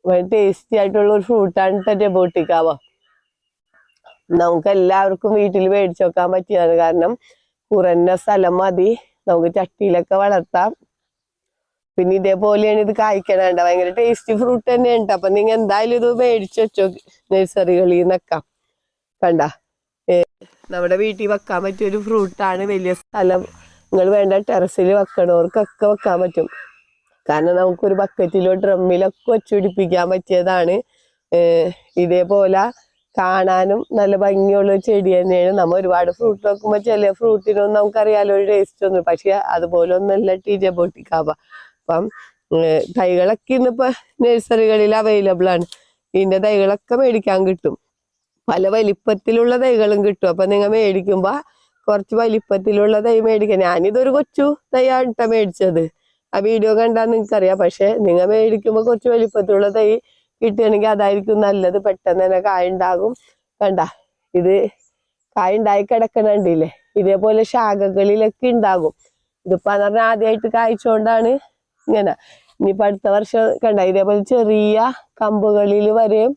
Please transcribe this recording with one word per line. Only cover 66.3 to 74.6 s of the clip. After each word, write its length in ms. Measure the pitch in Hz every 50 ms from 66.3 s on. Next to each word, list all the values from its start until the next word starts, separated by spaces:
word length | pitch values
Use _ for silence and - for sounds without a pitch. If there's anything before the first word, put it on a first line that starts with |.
| 208 208 190 175 170 160 160 170 - _ _ _ _
ഇതേപോലെ 460 | - 185 190 196 185 202 214 214 214
ശാഖകളിലൊക്കെ 1040 | 233 - - 247 226 214 202 202 202 196 185 196 196 202 202 220 220 214 - _ 254
ഉണ്ടാകും. 480 | 254 240 240 214 196 190 180 160 156 - _ _ _ _ _ _ _ _ _ _
ഇതിപ്പോ 240 | 180 185 175 _ 202
എന്ന് 140 | 208 202 202
പറഞ്ഞാ 180 | 202 208 226 226
ആദ്യമായിട്ട് 440 | 226 226 214 220 220 220 220 - 226
കായ്ച്ചോണ്ടാണ് 840 | 226 226 233 226 233 202 - 247 220 220 214 226 226 220 226 226 262 277 - _ _ _ _ _ _ _ _ -
ഇങ്ങനെ. 260 | 220 214 202 180 - _ _ _ - _ _ _ _ _
ഇനിയിപ്പോ 240 | - 196 190 196 214
അടുത്ത 240 | 202 208 196 - 208
വർഷം 360 | 196 208 214 - - 226 220 220 - -
കണ്ട 220 | - 226 208 202
ഇതേപോലെ 420 | 185 185 185 196 190 196 208 208 202
ചെറിയ 680 | - 254 240 226 214 214 214